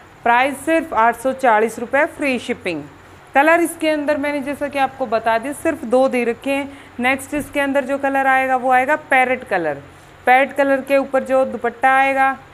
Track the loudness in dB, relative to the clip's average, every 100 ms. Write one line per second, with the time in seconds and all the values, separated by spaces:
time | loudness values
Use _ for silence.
0 | -20 -4 2 2 2 -2 -2 0 0 2
1 | 2 2 -4 0 2 2 2 -4 -4 0
2 | -2 -2 -4 -4 -4 -6 -6 -8 -10 -18
3 | -20 -20 -2 2 4 4 2 -2 -2 0
4 | 0 -2 -2 -4 -6 -6 -6 -2 -4 -4
5 | -4 -2 0 -2 -2 -4 -4 -4 0 2
6 | 2 2 -2 -4 -4 -4 -6 -12 -16 -4
7 | -2 -2 -4 -6 -4 -4 -2 -2 -2 -2
8 | -2 0 2 2 0 -2 2 2 2 -2
9 | 2 2 2 -2 -2 -2 -2 -4 -10 -20
10 | -20 -4 4 4 4 0 0 0 2 0
11 | 2 -2 0 0 0 -2 -6 0 2 4
12 | 2 2 0 -2 -10